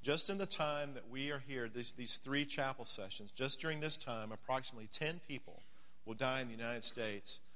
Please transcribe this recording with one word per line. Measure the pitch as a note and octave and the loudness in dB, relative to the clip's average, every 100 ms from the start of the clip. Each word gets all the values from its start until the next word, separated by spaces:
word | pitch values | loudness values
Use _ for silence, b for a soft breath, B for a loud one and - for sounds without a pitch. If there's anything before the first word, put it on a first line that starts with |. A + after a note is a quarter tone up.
Just | A2+ D#3+ - | 4 4 4
in | G3 | 4
the | F#3+ | 4
time | - D3+ D3 C#3+ | 4 4 2 -2
that | C3 A2+ | -4 -4
we | C3 C#3 | -2 -2
are | C#3+ C3 | -2 -2
here, | C3 A#2 | -2 -2
these, | A#2 A#2+ | -2 -4
these | - A#2+ - | -2 0 2
three | C3+ C#3+ D3 | 2 0 2
chapel | - C3+ C3 A#2+ | 2 0 0 -2
sessions, | - G2 - G2+ | -2 -2 -4 -4
just | - C3 - | -2 2 4
during | D#3+ D3+ | 2 0
this | D#3 D3+ | 2 0
time, | - A2+ A2 | 0 -4 -4
approximately | A2 - C3 B2 A#2 G#2+ | -6 0 0 0 -6 -4
ten | - D#3 E3+ - | 0 0 -2 -6
people | C3+ - D#2+ - B B B - | -6 -6 -8 -8 B B B -6
will | |
die | A2 C3 C3 | 2 2 2
in | B2 | 0
the | |
United | A2+ A#2 A#2+ | -2 -2 2
States, | - - A2 G2+ - - B | 0 2 0 0 0 0 B